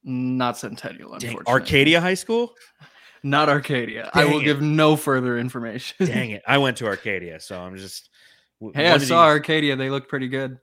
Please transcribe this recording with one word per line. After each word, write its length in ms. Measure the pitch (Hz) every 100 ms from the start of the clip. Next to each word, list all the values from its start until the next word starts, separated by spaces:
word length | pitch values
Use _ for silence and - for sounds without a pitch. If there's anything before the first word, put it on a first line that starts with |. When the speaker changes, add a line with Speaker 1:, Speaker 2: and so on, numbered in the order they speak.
Speaker 1:
Not 540 | 135 127 127 127 123 120
Centennial, 520 | 110 - - 80 - -
Speaker 2:
Dang, 120 | -
Speaker 1:
unfortunately. 220 | 117 -
Speaker 2:
Arcadia 480 | 131 - 147 143 165
High 140 | 175
School? 400 | 185 - 226 240 _ _ _ - _ - _
Speaker 1:
Not 260 | 139 143 151
Arcadia. 640 | 143 - 135 113 110 -
I 80 | 143
Speaker 2:
Dang 100 | 147
Speaker 1:
will 80 | 147
Speaker 2:
it. 40 |
Speaker 1:
give 180 | 151 139
no 340 | 151 156 156 151
further 420 | 151 131 127 120
information. 680 | 123 123 117 113 - - 180
Speaker 2:
Dang 240 | 107 123
it. 120 | 104 -
I 120 | 139
went 180 | 135 117
to 80 | 113
Arcadia, 540 | 98 110 95 87 80
so 200 | - 92
I'm 160 | 90 95
just, 320 | 95 - _ _ _ _ _ _
w-, 120 | 110
Speaker 1:
Hey, 100 | 135
Speaker 2:
one 80 | 165
Speaker 1:
I 40 | 156
Speaker 2:
of 60 |
Speaker 1:
saw 240 | 135 170 165
Speaker 2:
these 100 | 151
Speaker 1:
Arcadia. 400 | 147 156 147 135
They 140 | 135
look 180 | 139 135
pretty 200 | 143 127
good. 300 | 131 135 127